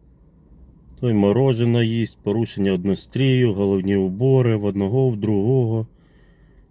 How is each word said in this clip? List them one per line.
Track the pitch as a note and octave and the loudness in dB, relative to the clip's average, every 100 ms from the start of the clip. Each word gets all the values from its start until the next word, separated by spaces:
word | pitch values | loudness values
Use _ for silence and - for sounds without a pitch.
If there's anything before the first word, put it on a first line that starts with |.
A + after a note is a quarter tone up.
| _ _ _ _ _ - - - - - | _ _ _ _ _ -20 -20 -20 -20 -6
Той | B2 | 0
морожено | G#2+ G2+ G#2+ C3+ A#2 A#2+ A#2 | 2 4 4 2 2 0 2
їсть, | A#2 A2+ G#2+ - | 0 -2 -4 -6
порушення | - G#2+ A2+ - G2 | -4 -2 -4 -2 -2
однострію, | F#2 F#2+ F#2 - B2 C3+ B2+ B2 | 0 -2 -4 -6 -2 0 2 2
головні | G2 G2+ G2 F#2+ G2+ | 0 0 0 0 0
убори | F#2+ G2 C3 C3 A#2+ A2 | 0 -2 2 2 2 0
в | G2+ | -2
одного, | G2 F#2+ B2+ C3 | -2 -2 0 -2
в | G#2+ | -2
другого. | G#2 G2+ G#2+ C3 A2+ A2+ A2+ - _ _ - _ - - _ | -2 0 0 0 0 -2 -6 -14 _ _ -20 _ -20 -20 _